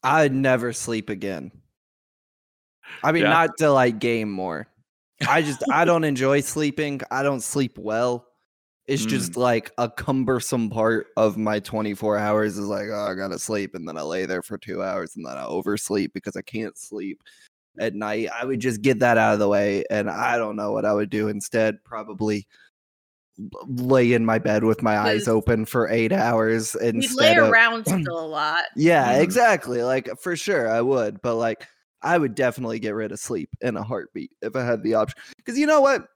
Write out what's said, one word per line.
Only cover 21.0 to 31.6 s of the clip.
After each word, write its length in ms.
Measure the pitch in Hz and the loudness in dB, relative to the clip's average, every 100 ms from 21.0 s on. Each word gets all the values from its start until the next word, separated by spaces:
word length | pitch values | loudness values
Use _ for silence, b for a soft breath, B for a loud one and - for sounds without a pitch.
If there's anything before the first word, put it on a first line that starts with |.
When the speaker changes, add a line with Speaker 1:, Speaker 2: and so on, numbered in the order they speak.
| 104 | 0
Speaker 1:
do 180 | 107 107 | -2 -2
instead. 560 | 104 - 117 110 104 | -4 -4 0 0 -2
Probably 640 | _ 117 107 98 107 104 98 b b _ _ _ _ _ _ - | _ -14 -12 -4 -2 -2 -6 b b _ _ _ _ _ _ -18
l-, 280 | 104 - - | -16 -14 -10
lay 460 | 123 123 131 120 | -6 2 4 6
in 100 | 120 | 4
my 140 | 113 113 | 4 2
bed 260 | - 107 | 2 2
with 180 | 110 107 | 2 2
my 140 | 113 107 | 2 2
eyes 300 | 107 107 107 | 2 0 2
Speaker 3:
'Cause 20 | |
Speaker 1:
open 380 | 110 104 113 110 | 0 2 0 0
for 240 | 127 117 | -2 0
eight 200 | 113 113 | 2 2
hours 640 | 190 117 117 110 113 110 - | 2 2 2 2 0 -2 -2
Speaker 3:
we'd 140 | 233 | 0
lay 80 | 233 | 0
Speaker 1:
instead 340 | 240 254 302 339 | -2 2 4 6
of 120 | 285 | 6
Speaker 3:
around 340 | 226 226 226 214 | 6 4 2 -2
Speaker 1:
<clears throat> 160 | 185 | -2
Speaker 3:
still 140 | 156 165 | -2 -6
a 80 | 160 | -6
lot. 380 | 156 151 165 - | -4 -2 -2 -4
Speaker 1:
Yeah, 380 | - 160 165 123 | 2 4 6 4
Speaker 2:
Mm-hmm. 80 | 127 | 4
Speaker 1:
exactly. 600 | 175 220 240 185 - 123 | 4 4 4 4 0 -2
Like, 260 | 123 131 - 120 | 0 0 -2 -10
for 160 | 180 | -6
sure, 360 | 170 - 180 117 | -6 -2 0 2
I 100 | 113 | 2
would. 400 | 123 135 107 104 | 2 2 0 -4
But, 140 | 123 113 | -4 0
like, 300 | 113 110 | -2 -4